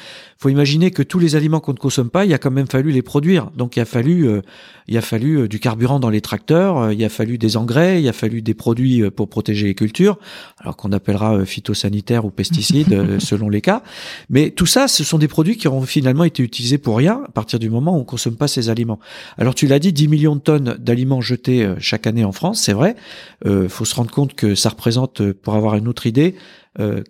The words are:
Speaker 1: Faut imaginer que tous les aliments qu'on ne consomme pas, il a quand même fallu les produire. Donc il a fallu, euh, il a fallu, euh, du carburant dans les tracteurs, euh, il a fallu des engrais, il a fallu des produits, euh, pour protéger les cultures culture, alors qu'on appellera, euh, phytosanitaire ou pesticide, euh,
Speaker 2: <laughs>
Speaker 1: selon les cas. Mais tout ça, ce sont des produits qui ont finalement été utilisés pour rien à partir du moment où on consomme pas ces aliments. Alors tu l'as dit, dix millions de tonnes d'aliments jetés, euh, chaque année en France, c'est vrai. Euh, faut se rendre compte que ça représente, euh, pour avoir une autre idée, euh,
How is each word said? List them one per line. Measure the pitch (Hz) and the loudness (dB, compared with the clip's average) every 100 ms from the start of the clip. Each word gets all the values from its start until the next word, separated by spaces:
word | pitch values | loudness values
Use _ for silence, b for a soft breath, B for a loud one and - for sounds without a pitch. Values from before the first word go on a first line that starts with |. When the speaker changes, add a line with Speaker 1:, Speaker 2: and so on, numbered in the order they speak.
| B B B B | B B B B
Speaker 1:
Faut | 139 | 0
imaginer | 139 143 151 180 | 2 4 4 2
que | 180 | 2
tous | 139 185 | -2 2
les | 170 151 | 2 2
aliments | 151 160 | 2 0
qu'on | - | -2
ne | 135 | -4
consomme | 139 - 120 | -2 -2 0
pas, | 175 | 0
il | 202 | 2
a | 143 | 2
quand | 143 | 0
même | 131 131 | -2 0
fallu | 131 143 | 0 2
les | 135 | 0
produire. | 123 143 151 185 107 | 0 0 2 2 0
Donc | - 123 - | -6 -4 -2
il | |
a | |
fallu, | 117 123 123 180 143 | -2 0 0 2 2
euh, | 104 95 B B B - | 0 -4 B B B -4
il | 113 | -4
a | |
fallu, | 104 113 127 156 | -2 -2 0 0
euh, | 113 | 0
du | 107 | -2
carburant | 123 113 123 139 | -4 0 0 2
dans | 123 | 2
les | 107 | 0
tracteurs, | - 104 - 160 196 165 | -2 -8 0 2 2 2
euh, | 113 | 0
il | 104 | 0
a | 110 | -2
fallu | - 113 120 | -2 -4 0
des | 110 110 | 0 0
engrais, | 117 120 175 185 | 0 2 2 4
il | 139 | 0
a | |
fallu | 107 113 117 | 0 -4 -4
des | 113 | -4
produits, | 110 - 117 131 123 | -2 -2 0 2 2
euh, | 104 | 2
pour | - 104 | -2 -6
protéger | - 104 104 104 | -4 -4 -2 -2
les | |
cultures | 95 110 - | -2 -4 2
culture, | 190 190 B B B B | 2 2 B B B B
alors | - - | -12 -10
qu'on | 104 | -4
appellera, | 101 - 101 107 107 | -4 0 0 2 0
euh, | |
phytosanitaire | 95 - - 104 101 104 101 117 | 0 -6 -6 -4 -2 -4 -2 -2
ou | 104 | -2
pesticide, | - 98 170 104 139 156 | -4 -4 -2 0 2 4
euh, | 101 196 98 | 2 2 0
Speaker 2:
<laughs> | - | 0
Speaker 1:
selon | 104 107 | -2 0
les | 104 | 0
cas. | 139 214 - B B B B | 0 -2 -4 B B B B
Mais | 135 151 | 2 2
tout | - 175 | 2 2
ça, | - 269 | 4 2
ce | - | 0
sont | 151 160 | 0 2
des | 151 | 2
produits | - 160 226 | 2 0 0
qui | 160 | 0
ont | 135 | -2
finalement | 131 - 131 131 | -2 0 2 2
été | 170 - | 2 2
utilisés | 123 - 120 139 | -4 -2 -2 -2
pour | 131 107 | 0 2
rien | 151 240 285 | 2 0 -4
à | |
partir | - 104 123 | -8 -4 -4
du | 113 | -2
moment | 113 147 180 | -2 0 -2
où | |
on | |
consomme | 120 120 - 113 | -2 -6 -6 -2
pas | 147 | -2
ces | - 113 | -2 -2
aliments. | 113 113 107 B B B B | -2 -2 -4 B B B B
Alors | 120 | -2
tu | 131 143 | 2 4
l'as | 139 | 4
dit, | 170 | 4
dix | 147 151 | 2 2
millions | 151 151 147 | 4 2 2
de | |
tonnes | 139 151 131 117 | 2 2 0 -4
d'aliments | 120 120 131 135 | -2 0 2 0
jetés, | 113 123 - 127 | -2 -4 0 2
euh, | 107 87 | 2 -2
chaque | - 110 117 | -4 -4 -2
année | 113 | 0
en | 107 | 0
France, | 98 170 - | 0 -4 -2
c'est | - | -2
vrai. | 101 165 240 B B B B - | 2 0 -2 B B B B 0
Euh, | 98 92 | 0 0
faut | - | -2
se | 113 | -6
rendre | - 120 | -2 -2
compte | - 139 | 0 -2
que | - 107 | 0 -2
ça | 101 - | 0 -2
représente, | - - 117 131 - | -2 -2 0 -2 -2
euh, | 104 | -2
pour | 95 - | -2 -2
avoir | 107 107 | 0 0
une | 107 110 | 0 -2
autre | 120 117 | -4 -2
idée, | 113 165 185 B B B - | 2 0 -2 B B B -6
euh, | 107 107 - | -4 -4 -4